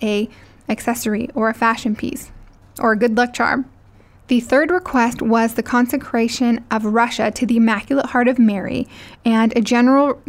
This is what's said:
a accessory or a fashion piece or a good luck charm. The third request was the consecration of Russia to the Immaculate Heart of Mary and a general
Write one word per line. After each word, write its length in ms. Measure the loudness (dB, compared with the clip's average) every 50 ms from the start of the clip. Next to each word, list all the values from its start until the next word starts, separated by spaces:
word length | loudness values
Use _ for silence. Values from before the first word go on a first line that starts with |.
a 280 | -4 -2 -2 -2 -4 -6 -10 -20 -20 -20 -20 -16 -6 -6
accessory 600 | -6 -4 -4 -4 -4 -4 -4 -4 -2 -4 -4 -6 -4
or 160 | -2 -2 -2
a 60 | 0
fashion 400 | 0 0 0 0 0 -2 -4 -4
piece 360 | -4 -6 -8 -8 -10 -14 -18 -20 -20 -20 -20 -20 -20 -20 -18 -8 -2
or 120 | 0 0
a 60 | 2
good 200 | 2 0 0 2
luck 160 | 0 0 0 -2
charm. 320 | -2 -2 0 0 -2 -4 -8 -14 -20 -20 -20 _ -20 -20 _ _ -14 -4
The 120 | 0 0 0
third 300 | 2 2 2 2 2 2
request 540 | 0 -2 -2 -2 0 0 0 0 -2 -4 -2
was 300 | 0 2 2 2 0 -2
the 100 | -4 -4
consecration 1000 | 0 0 0 2 0 -2 -6 -6 -4 -2 -2 -2 -2 -2 -2 0 0 0 -2 -2 -4
of 160 | -4 -2 -2
Russia 460 | 0 2 2 0 0 0 -2 -2 -2
to 140 | -2 -2 -2
the 100 | 0 2
Immaculate 500 | 2 4 2 2 -2 -2 -2 -2 -2 -2
Heart 200 | 0 0 2 2
of 100 | 2 4 4
Mary 480 | 2 2 2 -2 -6 -6 -6 -6 -6 -8 -12 -20 -20 -20 -14 _ -2
and 260 | 0 2 4 2 2 2
a 60 | 0
general 600 | 0 2 2 4 4 6 4 4 4 2 0 -4 -4